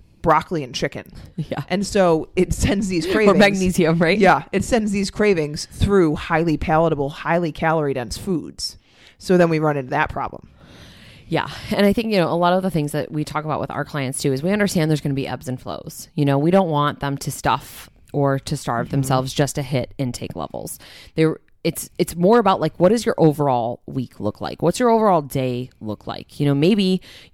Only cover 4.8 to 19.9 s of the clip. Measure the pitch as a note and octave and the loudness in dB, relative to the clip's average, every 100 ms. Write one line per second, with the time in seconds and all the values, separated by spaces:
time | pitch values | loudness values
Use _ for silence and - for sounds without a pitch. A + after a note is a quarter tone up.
4.8 | G#3+ G3+ G3 - G#3 F3 D3 D3+ - - | 0 -2 -4 0 2 2 0 -6 -12 -2
5.8 | G3 G3+ E3 D3 - E3 E3+ D3 - D#3 | 2 4 4 2 -2 0 0 0 2 2
6.8 | E3 D3 C#3 D#3 D3 E3+ E3+ - E3 D#3+ | 2 0 -4 -6 -2 0 0 -2 0 0
7.8 | C#3+ C3 B2 - - E3+ C#2+ - - - | 0 -4 -6 -8 -4 -4 -4 -10 -12 -12
8.8 | _ _ - _ - F3+ E3+ D#3 D#3 D3 | _ _ -20 _ 0 4 4 2 0 -2
9.8 | B2+ C#3+ D3+ - C3 - - _ - - | -4 -2 -2 -4 -10 -12 -20 _ -20 -20
10.8 | - - - - - D#3+ - - - G#3+ | -20 -20 -20 -20 -6 -4 -4 -8 -6 2
11.8 | G3+ G3+ A3+ G3+ D#3 E3 F3 F#3 F#3 E3 | 2 2 0 2 2 2 2 2 0 -2
12.8 | D3 D3+ - D3+ D3+ - D#3 C#3+ G#2 - | -2 -4 -6 -6 -6 -6 -4 -6 -6 -6
13.8 | C#3+ D3+ C3 C#3 C#3+ C3 E3 G#3 G3+ F#3 | -6 -4 -6 -2 -2 -2 -2 0 0 2
14.8 | D#3 D3+ D3 C#3 D#2 B2+ - B2+ - D2+ | 2 0 0 -4 -4 -8 -8 -10 -8 -12
15.8 | - - - E3+ C#3+ C#3 D#3 F#3+ F3+ D3 | -12 -16 -12 -2 2 2 4 2 2 0
16.8 | C#3+ - C#3+ C#3 - - C#3+ A#2 - - | 0 -2 -6 -6 -8 -4 -2 -2 -4 -20
17.8 | - _ _ C#3+ C#3 C3+ - D3 - A#2 | -20 _ _ -2 0 0 -4 -8 -4 -4
18.8 | - C#3 C3+ C3 C3 - C#3+ - C3+ C3+ | -2 -4 0 0 -2 -2 -2 -2 -4 -4
19.8 | - | -4